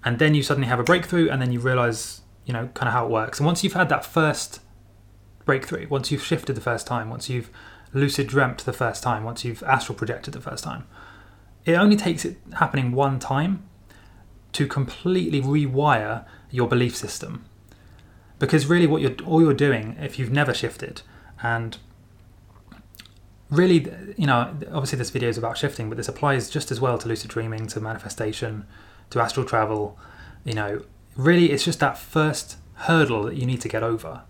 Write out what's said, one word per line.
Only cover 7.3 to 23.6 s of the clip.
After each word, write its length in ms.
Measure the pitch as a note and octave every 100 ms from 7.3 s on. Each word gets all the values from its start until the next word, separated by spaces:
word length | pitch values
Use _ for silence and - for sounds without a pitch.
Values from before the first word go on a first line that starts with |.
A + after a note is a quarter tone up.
| B2 A#2 - - - -
lucid 360 | C3+ C#3 C#3 C#3
dreamt 360 | C3+ C3 B2
the 80 | -
first 300 | - A#2 G#2
time, 220 | - A2
once 200 | A2 A#2+
you've 200 | B2 A2+
astral 340 | - C3 - G2+
projected 340 | A2 - -
the 80 | -
first 220 | - -
time, 240 | - B1+ - - - - - - - -
it 100 | -
only 220 | E3+ G#3 G#3
takes 280 | F#3+ -
it 120 | - F3 - -
happening 320 | D#3 C#3+ B2
one 260 | B2+ C#3 C3+
time 460 | - C#3 D#3+ F#3+ - - - - - - - - -
to 160 | - C#3
completely 760 | - C3 - E3+ F#3 E3 D3
rewire 800 | C3+ D3 C#3+ B2+ D3 A#2+ G#2+ A2+ - - -
your 160 | B2 A#2+
belief 260 | B2 B2
system. 520 | - G#2+ - - G#2+ - - - - - - - - - -
Because 280 | C3+ D#3 C#3
really 180 | F3 E3+
what 160 | D#3
you're, 140 | C#3 - -
all 160 | D#3+
you're 120 | E3
doing, 420 | C3+ C#3+ A#2+ G#2+ B2
if 200 | D3 -
you've 100 | B2
never 240 | C#3 C#3
shifted, 480 | - A#2 - - - - - - -
and 360 | A#2 A#2 A2+ - - - - - - - - - - - - - - - - - -
really, 420 | C#3+